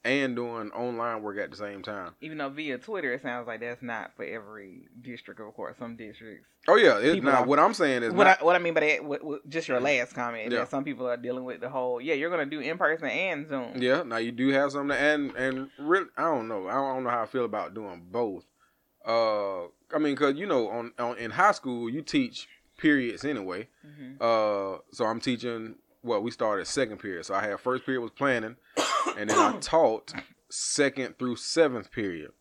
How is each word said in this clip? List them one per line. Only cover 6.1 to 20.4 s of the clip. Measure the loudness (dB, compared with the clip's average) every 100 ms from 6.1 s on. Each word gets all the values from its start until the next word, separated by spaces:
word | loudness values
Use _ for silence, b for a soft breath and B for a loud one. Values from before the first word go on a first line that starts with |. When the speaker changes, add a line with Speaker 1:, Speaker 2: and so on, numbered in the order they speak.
| -16 -18 -18 _ _ 4
Speaker 1:
Oh, | 8
yeah. | 8 6
It, | 4
Speaker 2:
people | 4 4
Speaker 1:
now, | 4
Speaker 2:
are |
Speaker 1:
what | 6 6
I'm | 6
saying | 4 0 2
is | 0
Speaker 2:
What | 6
Speaker 1:
not | 8 8
Speaker 2:
I, |
what | 6
I | 4
mean | 4
by | 2
that, | 4 2
what, | -2 -6
what, | -6 -10 -6
just | -8 0
your | 0
Speaker 1:
Yeah. |
Speaker 2:
last | 4 2 0
comment, | -2 -4 -4 -2
is |
Speaker 1:
Yeah. | -2
Speaker 2:
that | 0
some | -4
people | -4 -4 -2
are | -2
dealing | -4 -6
with | -6 -8
the | -6
whole, | -4 -2 -2
"Yeah, | -2
you're | 0 0
gonna | -2 -2
do | -4
in | -4 2
person | 2 2 -2
and | -2 -2 -4 -4
Zoom." | -6 -6 -2
Speaker 1:
Yeah, | 2 2
now | 2 -2
you | -2
do | 0 2
have | 4 2
some, | 0 -2
and, | 2 4 2 0
and | -2 -2 -2 -8 -10
really, | 2 2 2 -2
I |
don't | 0 0 -2
know. | -6 -2
I |
don't, | -2 -2
I |
don't | -2
know | -2
how | -2
I | -2
feel | -2
about | -2 -2 -6
doing | -8 -12 -14 -8
both. | -2 -2 -4 _ _ _ _ _ _
Uh, | 0 2 4 2 0 -4 -8 _ _
I | 0
mean, | 0 2
'cause, | 2
you | 0